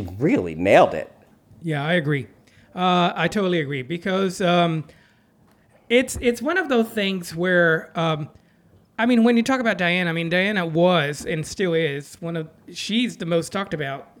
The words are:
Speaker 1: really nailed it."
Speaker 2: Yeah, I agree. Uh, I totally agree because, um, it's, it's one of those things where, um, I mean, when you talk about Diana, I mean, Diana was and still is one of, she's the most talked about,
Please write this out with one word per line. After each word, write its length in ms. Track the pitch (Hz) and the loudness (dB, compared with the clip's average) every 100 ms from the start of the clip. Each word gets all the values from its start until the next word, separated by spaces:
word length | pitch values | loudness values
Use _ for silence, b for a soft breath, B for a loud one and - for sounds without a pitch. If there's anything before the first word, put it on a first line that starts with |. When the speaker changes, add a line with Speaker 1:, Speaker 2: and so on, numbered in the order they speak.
| 90 95 | -4 -2
Speaker 1:
really 360 | 151 240 87 | 0 0 -2
nailed 400 | 78 95 147 - | -2 4 6 6
it." 180 | 80 - - _ _ _ - | 2 -10 -16 _ _ _ -12
Speaker 2:
Yeah, 240 | 165 147 | -6 -4
I 80 | 151 | 0
agree. 360 | 180 147 143 127 _ _ b b | 0 0 -2 -6 _ _ b b
Uh, 380 | 185 185 180 175 | -2 0 2 2
I 140 | - 170 | 0 -2
totally 320 | 214 185 175 | -2 -2 -2
agree 220 | 139 143 | -2 -6
because, 580 | 123 175 190 190 190 180 | -6 -8 -4 -2 -2 -2
um, 440 | 175 175 170 160 151 b b b b b _ _ _ _ - | 2 2 2 0 -6 b b b b b _ _ _ _ 0
it's, 260 | 240 254 - | 2 2 -2
it's 180 | 247 233 | -2 -2
one 160 | 254 359 | -2 -2
of 140 | 302 | 0
those 180 | 240 220 | 0 0
things 480 | 208 196 190 170 160 | -2 -2 -4 -6 -4
where, 540 | 180 180 170 160 - | 0 4 4 2 -2
um, 360 | - 165 156 151 - b b b _ _ - | -4 -2 -2 -6 -14 b b b _ _ -2
I 60 | |
mean, 200 | 233 240 | 2 4
when 120 | 226 233 | 6 4
you 60 | |
talk 180 | 233 262 | 2 0
about 160 | 226 185 | 0 0
Diana, 320 | 175 180 175 | 2 2 0
I 40 | |
mean, 160 | 165 165 | -2 0
Diana 340 | 180 196 208 | 0 0 0
was 640 | 170 156 180 175 143 147 - | 0 2 4 4 0 -4 -6
and 200 | 160 151 | -6 -6
still 280 | - 190 | -2 0
is 400 | 165 156 143 143 - | 2 0 -4 -10 -12
one 140 | 165 | -8
of, 140 | 165 156 - - | -8 -8 -14 -18
she's 460 | 175 - 226 233 - | -12 -4 -2 -2 -4
the 80 | 170 | -2
most 260 | 170 160 | -2 -2
talked 220 | 196 196 | -6 -6
about, 340 | 156 139 139 - _ | -6 -6 -8 -14 _